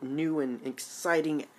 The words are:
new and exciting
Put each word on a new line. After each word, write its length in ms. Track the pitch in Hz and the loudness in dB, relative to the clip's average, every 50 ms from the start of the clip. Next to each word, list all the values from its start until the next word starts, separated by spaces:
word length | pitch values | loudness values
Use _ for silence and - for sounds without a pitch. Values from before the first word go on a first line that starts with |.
new 380 | 135 131 139 151 160 160 160 151 | -6 -4 -2 0 0 2 2 2
and 260 | 135 127 120 113 117 | 0 0 -2 -4 -6
exciting 800 | 131 131 - - - - - - 175 170 160 156 160 151 143 - - - | -6 -6 -8 -10 -12 -8 -2 2 4 4 4 4 2 0 0 -2 -4 -2